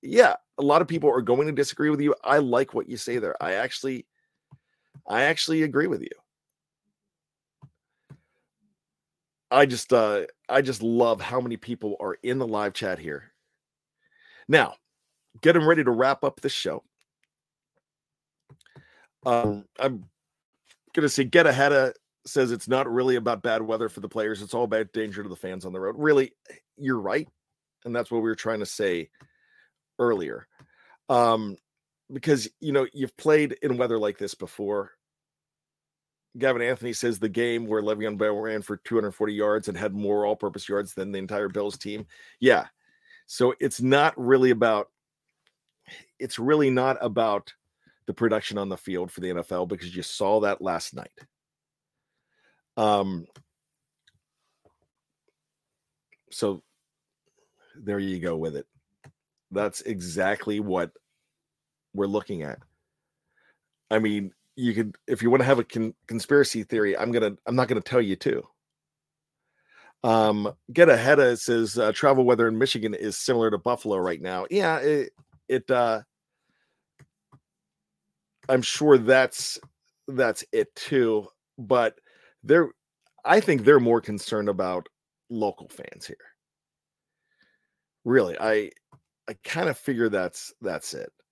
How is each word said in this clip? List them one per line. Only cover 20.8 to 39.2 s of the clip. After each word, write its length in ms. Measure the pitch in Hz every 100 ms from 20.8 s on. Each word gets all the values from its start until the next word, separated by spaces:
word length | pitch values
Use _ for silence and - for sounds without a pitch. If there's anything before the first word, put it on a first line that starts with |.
| _
gonna 140 | - 147
say, 160 | -
Get 240 | 131 175 160
Ahead 240 | 127 143
of 220 | 143 131 - _ _
says 280 | - 143 127
it's 160 | 117 -
not 200 | 127 131
really 280 | 120 127 123
about 260 | 117 110
bad 200 | 120 113
weather 260 | 110 110 113
for 100 | -
the 100 | 101
players. 340 | 113 107 104
It's 120 | 101
all 80 | 120
about 300 | 120 110 107
danger 320 | 117 110 98
to 40 | 101
the 60 |
fans 320 | 90 92 92 92
on 60 |
the 80 | 90
road. 160 | 95 120
Really, 360 | 151 147 135 _ _ - _ _
you're 240 | 139 123
right. 280 | 98 127 185 _ _ _ _ _
And 120 | 120 120
that's 160 | 117
what 60 | 117
we 100 | 113
were 80 | 110
trying 240 | 113 110
to 60 | 101
say 440 | - 101 87 78 _ _ _ _ _ _ _ _ _
earlier. 480 | 120 104 80 55 - _ _ _ _ _ _
Um, 480 | 127 120 113 107 98 _ _ _ _ _
because, 360 | 135 147 143 110 _
you 100 | 156
know, 160 | 139 127
you've 240 | 143 131 -
played 400 | 160 151 147 120
in 140 | 147 120
weather 220 | 123 113
like 200 | 104 98
this 160 | 101
before. 580 | - 92 - 101 104 98 _ _ _ _ _ _ _ _ _ _ _ _ _ _ 123
Gavin 260 | 135 123
Anthony 300 | 120 127 120
says 260 | 110 123 107
the 100 | 110
game 380 | 98 120 117 113
where 160 | 110
Le'Veon 340 | 104 107 110 104
Bell 200 | 107 104
ran 240 | 110 107
for 140 | 101 104
two 180 | -
hundred 180 | 113 107
forty 220 | -